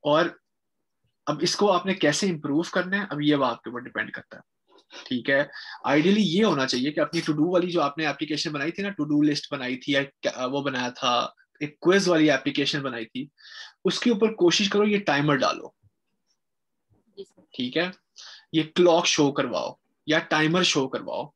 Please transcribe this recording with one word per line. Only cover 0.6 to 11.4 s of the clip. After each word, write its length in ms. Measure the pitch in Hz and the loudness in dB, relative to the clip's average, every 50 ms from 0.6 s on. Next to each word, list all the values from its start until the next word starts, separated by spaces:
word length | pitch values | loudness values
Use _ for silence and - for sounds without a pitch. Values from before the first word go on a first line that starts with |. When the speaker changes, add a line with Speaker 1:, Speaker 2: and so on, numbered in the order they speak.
| _ _ _ _ _ _ _ _ _ _ _ _ _ | _ _ _ _ _ _ _ _ _ _ _ _ _
Speaker 1:
अब 160 | - 147 147 | -6 -4 -2
इसको 240 | 165 170 - - 202 208 | -2 -2 0 2 2 2
आपने 260 | 185 175 175 190 185 | 2 2 0 -2 -2
कैसे 320 | 190 - 151 147 - - | 2 2 0 2 2 0
इम्प्रूव 440 | 196 170 151 - 139 139 156 175 - - | -2 -2 -2 -4 -2 -2 -2 -2 0 -2
करना 260 | 190 180 180 190 202 | -4 -2 -2 -4 -4
है, 60 | 202 - | -4 -6
अब 80 | - 147 | -6 -2
ये 120 | 147 147 147 | 0 2 2
अब 80 | 139 | 2
आपके 280 | 135 123 117 - _ 117 | 2 -2 -2 -4 _ -12
ऊपर 120 | 117 120 | -12 -12
डिपेंड 280 | 123 120 110 107 107 95 | -12 -10 -8 -8 -8 -6
करता 260 | - - - _ - | -8 -14 -16 _ -20
है, 60 | - - _ _ _ _ _ _ _ _ _ - - - | -20 -20 _ _ _ _ _ _ _ _ _ -20 -18 -8
ठीक 220 | - 127 123 113 - | -6 -6 -4 -2 0
है। 200 | 139 135 143 143 - - - - - - - 123 | 2 2 0 -2 -6 -16 -16 -16 -18 -8 -2 2
Ideally 360 | 139 151 156 185 196 214 214 | 2 4 4 4 4 4 2
ये 180 | 165 151 190 | 2 2 2
होना 240 | 220 208 165 139 131 | 2 2 2 0 0
चाहिए 240 | 131 135 127 127 147 | 0 0 -2 -2 -2
कि 100 | 147 170 | 0 -2
अपनी 200 | 151 - - 170 | -2 -2 -2 -4
to 140 | 156 - 151 | -2 -2 0
do 180 | 151 151 175 | 0 0 2
वाली 180 | 180 180 175 180 | 2 0 0 2
जो 80 | 170 170 | 0 0
आपने 280 | 147 143 - - 160 147 | 0 0 -2 -2 -4 -4
एप्लीकेशन 440 | 139 - 160 151 156 147 - 165 | -2 -4 -6 -6 -4 -4 -4 -6
बनाई 180 | 151 143 139 160 | -4 -4 -4 -4
थी 120 | 170 - | -4 -6
ना, 120 | 196 202 196 | -8 -8 -4
to 120 | - 147 | -6 -4
do 160 | 151 147 147 147 | 0 2 2 4
लिस्ट 260 | 147 143 143 - - | 2 2 0 -4 -8
बनाई 240 | 147 135 131 123 131 | -8 -8 -6 -6 -6
थी 180 | 127 - - 139 | -6 -4 -2 0
या 80 | 139 | 0
क्या, 440 | 139 139 _ _ - 139 - 113 127 | 0 -2 _ _ -6 -6 -4 -4 -6
वो 160 | 127 135 143 | -4 -4 -4
बनाया 280 | 135 139 131 127 123 123 | -4 -4 -4 -4 -4 -6
था, 220 | 123 - - 123 123 120 120 120 _ _ | -6 -4 -2 0 0 0 -2 -4 _ _